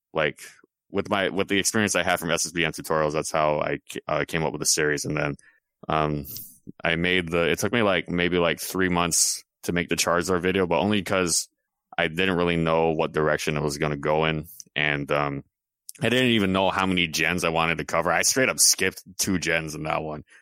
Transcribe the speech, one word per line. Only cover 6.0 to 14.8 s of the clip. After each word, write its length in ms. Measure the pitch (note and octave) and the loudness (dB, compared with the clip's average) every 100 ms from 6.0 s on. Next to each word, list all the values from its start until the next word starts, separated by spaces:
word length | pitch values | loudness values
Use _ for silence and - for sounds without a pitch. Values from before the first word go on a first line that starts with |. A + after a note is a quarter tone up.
| D2+ D2+ C#2 - - - - - | 0 -2 -6 -12 -16 -20 -20 -6
I 120 | E2 E2 | -2 0
made 340 | F2 F#2 E2+ | 2 0 0
the, 180 | E2+ E2 | 0 2
it 100 | D#2+ | 0
took 140 | G#2 | 0
me, 80 | A#2+ | 0
like, 300 | G#2 F2+ - | 2 0 0
maybe, 280 | F2 F2 F2 | 0 2 2
like, 220 | E2+ E2 | 2 0
three 280 | - F#2 F#2 | -4 -2 0
months 520 | F2 F2 D#2+ - - - _ | 2 2 2 0 -2 -10 _
to 100 | - | -4
make 160 | F2 E2+ | -2 -2
the 80 | E2+ | -2
Charizard 460 | - E2+ F2 F#2 | 0 0 2 0
video, 240 | F2+ F#2 F#2 | 0 2 2
but 140 | E2 | 2
only 220 | F#2+ G#2 | 2 0
'cause 460 | F2+ G2 F2+ E2 - _ _ _ _ - | 0 0 0 -2 -4 _ _ _ _ -2
I 120 | E2+ | -2
didn't 280 | D#2+ F#2+ E2+ | 0 0 2
really 200 | F2 E2+ | 2 2
know 340 | E2 D#2+ E2 | 2 2 2
what 220 | D#2 D#2+ | 2 -2
direction 440 | C#2+ D2+ D2+ - D2+ | 0 0 0 -2 -2
it 60 | |
was 160 | D2 C#2+ | -2 -2
gonna 180 | D#2 D2 | -2 -2
go 300 | D2+ D2+ D#2+ | 0 2 2
in. 220 | D#2 D#2 - - | 0 -6 -14 -10
And, 340 | - | -4